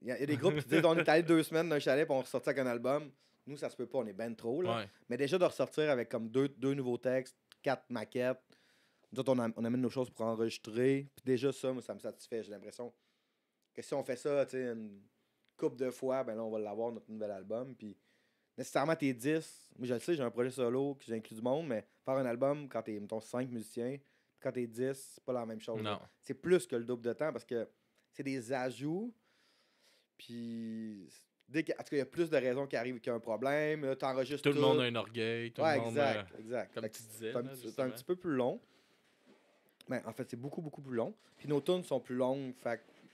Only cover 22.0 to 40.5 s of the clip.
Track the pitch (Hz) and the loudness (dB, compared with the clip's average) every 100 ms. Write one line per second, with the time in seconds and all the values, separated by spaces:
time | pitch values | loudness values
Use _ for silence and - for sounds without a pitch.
22 | - 135 127 120 135 147 139 117 113 107 | -2 0 2 2 2 2 -2 -6 -4 -6
23 | 101 110 - 123 127 120 107 - 120 139 | -4 -6 -4 -4 -2 -4 -6 -4 -4 -6
24 | - _ _ _ 135 123 117 113 131 135 | -12 _ _ _ -6 -2 -4 -2 -2 -2
25 | - - - 127 113 110 - 110 107 101 | -8 -12 -4 -4 -4 -8 -6 -4 -2 -4
26 | - _ - 131 170 180 175 120 120 123 | -6 _ -10 -6 4 4 4 -2 -2 -2
27 | 117 113 151 120 - 117 110 _ _ _ | -2 -2 -2 -4 -4 -4 -4 _ _ _
28 | _ - 139 135 110 131 127 117 143 175 | _ -8 -4 -4 -2 -2 -2 -4 -4 -4
29 | 233 - _ _ _ _ _ _ _ _ | -4 -10 _ _ _ _ _ _ _ _
30 | _ _ - 117 117 113 113 113 110 104 | _ _ -14 -8 -6 -6 -6 -6 -6 -10
31 | 85 - _ _ _ 143 160 - - 147 | -14 -20 _ _ _ -2 -2 -4 -2 0
32 | 127 160 170 151 127 127 139 127 123 123 | 0 0 2 4 4 2 0 -2 -2 -4
33 | 127 117 113 107 131 147 151 156 135 135 | -2 -2 -2 0 2 2 2 0 0 0
34 | 139 131 127 143 147 143 131 - 123 120 | 0 0 0 2 4 6 6 6 4 2
35 | 104 117 113 117 117 120 156 139 117 123 | -2 -2 0 0 -4 2 4 4 2 2
36 | 139 107 92 - 110 123 101 - 110 - | 2 2 -4 -12 -6 -4 -4 -6 -6 -8
37 | 113 110 110 131 127 131 120 123 131 120 | -14 -8 -4 -4 -4 -8 -8 -2 -2 -2
38 | - 180 180 135 123 220 - _ _ _ | -4 -2 0 2 2 0 -8 _ _ _
39 | _ _ _ - _ _ _ _ - 123 | _ _ _ -20 _ _ _ _ -8 -6
40 | - 110 120 120 139 | -6 -8 -8 -8 -10